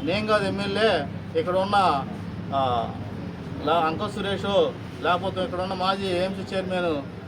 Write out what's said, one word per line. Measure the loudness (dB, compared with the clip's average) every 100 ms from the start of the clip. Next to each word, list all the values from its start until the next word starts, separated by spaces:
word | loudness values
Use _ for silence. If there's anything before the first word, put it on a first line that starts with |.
| -2
"నేను | 0 2
కాదు | 2
ఎమ్మెల్యే, | 2 0 -2 2 4 4 0 -6 -2 0
ఇక్కడ | 2 2
ఉన్న, | 4 4 6 4 0 -6 -8 -8 -2
ఆ, | 0 2 2 -2 -6 -8 -8 -8 -10 -10 -4
లా-, | 0 2
అంక | 2 0 -4
సురేష్, | -4 -2 -2 2 4 4 0 -10 -2
లేకపోతే | 0 2 0 -2
ఇక్కడ | -2 -2
ఉన్న | -2
మాజీ | 0 0 0 0
ఏఎంసీ | 0 0 -2 -4 -4
చైర్మన్ | -2 0 0 -2 -4 -10